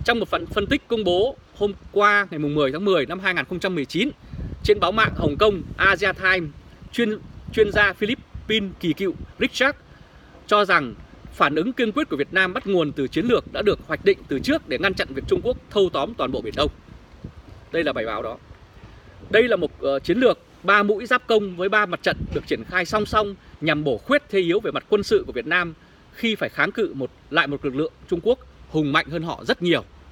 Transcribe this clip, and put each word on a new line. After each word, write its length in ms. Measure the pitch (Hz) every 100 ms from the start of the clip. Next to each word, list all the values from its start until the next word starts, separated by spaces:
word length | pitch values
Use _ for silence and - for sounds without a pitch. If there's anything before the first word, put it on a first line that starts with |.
Trong 160 | - 233
một 80 | 185
phần 180 | 170 170
phân 200 | 208 196
tích 220 | 285 -
công 160 | 226
bố 320 | 190 180 240 - - -
hôm 160 | 208 180 -
qua, 340 | 202 202 208 190
ngày 80 | 160
mùng 160 | 147
mười 180 | 151 -
tháng 120 | 151
mười 220 | 202 175 131
năm 140 | 185
hai 140 | 190
nghìn 100 | 170
không 140 | 135 180
trăm 160 | 190
mười 100 | 175
chín, 260 | 135 160 269 - - - - -
trên 160 | - 208
báo 120 | -
mạng 200 | 220 208 -
Hồng 200 | 160 143
Kông 240 | 214 190 - -
Asia 360 | 185 190 196
Times, 380 | 185 190 185 156 - - - -
chuyên, 260 | - 220 214 - - -
chuyên 200 | 220 208
gia 200 | 202 202
Philippines 800 | 180 208 262 - - - 220 196 -
kỳ 120 | 175
cựu 220 | 147 190 - - -
Richard 380 | 254 - 269 294 - - - - - - -
cho 180 | 208
rằng 300 | 196 175 127 - - - -
phản 220 | - 175
ứng 180 | 156 202
kiên 200 | 262 226
quyết 160 | 214 311
của 80 | 139
Việt 160 | 143
Nam 200 | 185 185
bắt 140 | 226 196
nguồn 260 | 185 151
từ 160 | - 131
chiến 180 | 160 233
lược 260 | 208 -
đã 100 | 139
được 160 | 208 165 -
hoạch 180 | 160
định 140 | 196 190 -
từ 100 | 139
trước 300 | - 302 -
để 100 | 127
ngăn 160 | 185
chặn 140 | 185 123
việc 140 | 135 -
Trung 120 | 185
Quốc 140 | 208 247 -
thâu 200 | 208 185
tóm 220 | 151 151
toàn 180 | 233 131
bộ 80 | 131
Biển 140 | 107 110
Đông. 140 | 151 - - - - - - - - - -
Đây 120 | 160
là 80 | 151
bài 140 | 123 113
báo 160 | 107
đó. 140 | 117 - - - - - - - - - -
Đây 180 | 208 247
là 80 | 190
một, 240 | 156 -
ờ, 180 | 135 139
chiến 200 | - 202
lược 200 | 254 - - -
ba 200 | 180 208
mũi 240 | 202 208 240
giáp 200 | 254 -
công 300 | 226 202 175
với 120 | 190
ba 180 | 214 202
mặt 140 | 170
trận 140 | 185 - -
được 120 | 147 -
triển 180 | 139
khai 200 | 113 180
song 220 | 175 214 208
song 280 | 220 208 190 - -
nhằm 240 | 156 151
bổ 140 | 147 110
khuyết 240 | - 285 -
thế 80 | 196
yếu 220 | 170 196
về 100 | 196
mặt 140 | 135 -
quân 140 | 208
sự 220 | 202 208 180
của 60 |
Việt 140 | 120 123
Nam 280 | 175 170 156 - - - -
khi 160 | 226
phải 140 | 208 113
kháng 240 | - 156
cự 200 | 220 196
một, 160 | 135 127 - -
lại 160 | 156 165
một 180 | 143
lực 100 | 147
lượng 180 | 131 160 - -
Trung 100 | 170
Quốc 160 | 208 262 - - -
hùng 220 | 156 147
mạnh 140 | 151 139
hơn 120 | 165
họ 220 | 165 -
rất 180 | 113 175
nhiều. 220 | 175 147 101 - -